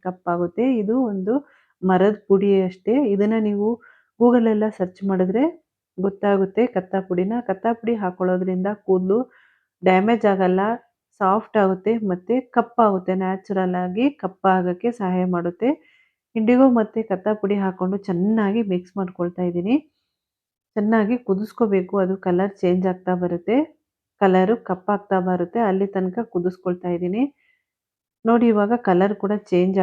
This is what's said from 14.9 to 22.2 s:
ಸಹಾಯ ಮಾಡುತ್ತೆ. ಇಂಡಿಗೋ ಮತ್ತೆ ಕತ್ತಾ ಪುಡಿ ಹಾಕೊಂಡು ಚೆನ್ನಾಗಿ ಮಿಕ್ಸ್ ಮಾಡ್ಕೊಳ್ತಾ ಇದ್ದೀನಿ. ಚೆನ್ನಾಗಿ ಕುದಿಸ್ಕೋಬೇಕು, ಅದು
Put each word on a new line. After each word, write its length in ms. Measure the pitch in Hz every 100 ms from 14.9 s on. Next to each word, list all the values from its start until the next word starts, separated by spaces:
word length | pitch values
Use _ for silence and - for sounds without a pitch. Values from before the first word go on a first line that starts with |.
| 233
ಸಹಾಯ 260 | 190 185 185
ಮಾಡುತ್ತೆ. 340 | 175 175 170 240 320 _ _ _ _ _ 226
ಇಂಡಿಗೋ 300 | 220 247 262 240
ಮತ್ತೆ 220 | 220 226 220
ಕತ್ತಾ 220 | 190 208 214
ಪುಡಿ 160 | 196 202
ಹಾಕೊಂಡು 320 | 190 185 185 196 196
ಚೆನ್ನಾಗಿ 540 | 175 202 220 202 220 202
ಮಿಕ್ಸ್ 220 | 180 180 196
ಮಾಡ್ಕೊಳ್ತಾ 460 | 185 - 175 180 180
ಇದ್ದೀನಿ. 280 | 175 185 294 - _ _ _ _ _ _ _ _ 220
ಚೆನ್ನಾಗಿ 400 | 208 226 208 247 -
ಕುದಿಸ್ಕೋಬೇಕು, 680 | 190 214 - 226 196 185 202
ಅದು 140 | 185 190